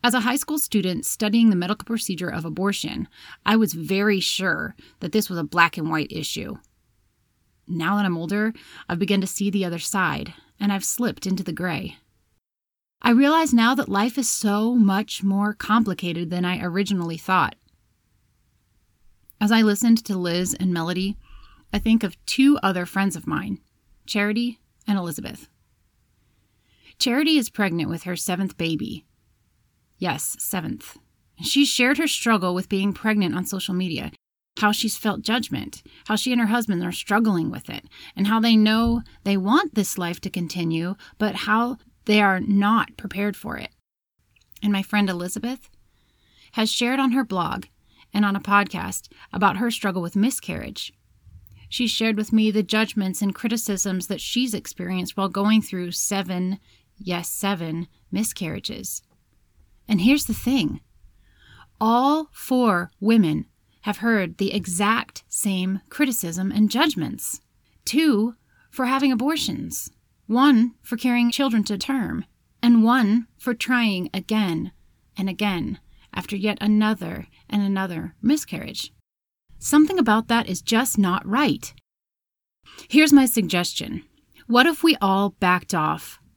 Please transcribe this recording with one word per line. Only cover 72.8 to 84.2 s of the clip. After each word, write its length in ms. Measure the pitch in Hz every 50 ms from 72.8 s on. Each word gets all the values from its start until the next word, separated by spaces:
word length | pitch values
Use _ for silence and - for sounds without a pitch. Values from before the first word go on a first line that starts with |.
| 220
one 420 | 226 240 262 233 196 214 240 233 _ _ _
for 160 | - 254 233
trying 560 | 233 - - 254 240 233 220 196 185 180 151 -
again 580 | 190 180 - 220 220 208 185 165 165 175 185 _ _ _ _ _ _ _ _ _
and 100 | - 190
again 520 | 190 180 180 208 208 190 175 - - 190 - _ _ - - _ _ -
after 200 | - 180 - 208
yet 240 | 196 190 214 208 -
another 640 | - 208 214 214 214 214 220 - 180 165 - - - _ _ _ _ _
and 140 | - 208 202
another 500 | 196 196 190 190 185 175 165 170 170 - _
miscarriage. 720 | - 220 294 302 - - - - - - - - - - _ _ _ _ _ _ _ _ _ _ _ _ -
Something 400 | - - - 285 302 311 302 381
about 300 | 370 269 226 214 220 226
that 200 | - 233 233 226
is 140 | - 180 -
just 340 | - - 226 226 262 254 -
not 320 | - 196 185 180 - -
right. 460 | - 202 262 294 233 147 - - - - - _ _ _ _ _ _ _ _ _ _ _ _ _ _ _ _ _ - - - -
Here's 240 | _ - 285 311 285
my 140 | 285 277 262
suggestion. 800 | 233 - 233 196 165 - 175 175 - - - - - - - - _ _ _